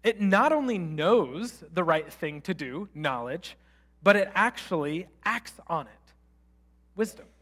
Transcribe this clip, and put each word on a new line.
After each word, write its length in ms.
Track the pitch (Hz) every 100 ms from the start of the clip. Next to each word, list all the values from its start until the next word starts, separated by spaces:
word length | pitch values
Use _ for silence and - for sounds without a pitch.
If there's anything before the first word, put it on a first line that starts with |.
It 160 | 226 220
not 320 | 202 196 277
only 280 | 311 262 214
knows 840 | 165 156 160 233 139 143 233 - 156
the 140 | 165
right 260 | 170 156 156
thing 300 | - 156 147
to 120 | -
do, 340 | 185 135 139 202
knowledge, 640 | 151 151 127 120 160 - - _ _ _ _
but 140 | 180 202
it 140 | 196
actually 720 | 185 220 - - 175 143 156 185 _
acts 300 | 208 233 - - -
on 200 | 165 -
it, 260 | - _ _ _ _ _ _ _ _ _ -
wisdom. 300 | 220 - - _